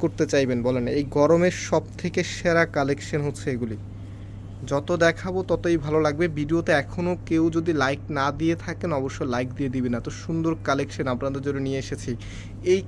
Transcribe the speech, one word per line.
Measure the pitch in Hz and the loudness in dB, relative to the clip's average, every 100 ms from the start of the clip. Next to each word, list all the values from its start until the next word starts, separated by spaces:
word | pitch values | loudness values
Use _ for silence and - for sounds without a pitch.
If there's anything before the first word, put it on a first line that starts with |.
করতে | 165 - 156 | -2 0 2
চাইবেন | 143 131 123 120 | 4 4 2 2
বলেন? | 127 123 | 2 2
এই | 139 143 147 | 0 0 4
গরমের | 147 170 180 - - | 6 6 6 2 0
সব | 165 - - | 0 0 -4
থেকে | 180 180 | -4 -2
সেরা | 170 - 180 165 165 | -2 -2 2 4 4
কালেকশন | 147 139 143 - 156 | 2 0 0 -2 -2
হচ্ছে | 143 135 - | -2 -2 -4
এগুলি। | 123 117 101 - - - - - - - - 127 | -2 -4 -6 -10 -12 -12 -12 -12 -12 -12 -12 -4
যত | 143 - 175 165 | -2 0 4 4
দেখাবো | 160 190 185 | 2 -2 -2
ততই | 180 165 175 170 | 0 0 2 2
ভালো | 143 156 151 | 2 2 2
লাগবে। | 147 175 | 2 0
ভিডিওতে | 151 147 165 170 | 0 0 0 4
এখনও | 151 135 - 175 175 - | 2 2 -2 -2 -2 0
কেউ | 160 165 | 2 4
যদি | 160 165 | 2 0
লাইক | 151 135 143 - | 2 2 0 -2
না | 147 139 | 0 0
দিয়ে | 143 160 165 | 0 0 0
থাকেন | - 165 175 | -4 -6 -2
অবশ্যই | 147 135 - 143 | -2 -2 -4 -2
লাইক | 120 127 - | -2 -2 -2
দিয়ে | 139 | -2
দিবেন। | 127 123 120 | 0 0 -2
এত | 143 | -4
সুন্দর | - - 165 165 160 | -8 -4 -2 0 0
কালেকশন | - 139 143 - 135 | 0 0 0 -4 -2
আপনাদের | 123 139 139 | -2 -2 -2
জন্য | 139 139 | -2 -2
নিয়ে | 135 135 | -2 -2
এসেছি। | - 143 - 117 - - - - | -4 -6 -6 -6 -8 -12 -12 -4
এই | 180 190 | 2 2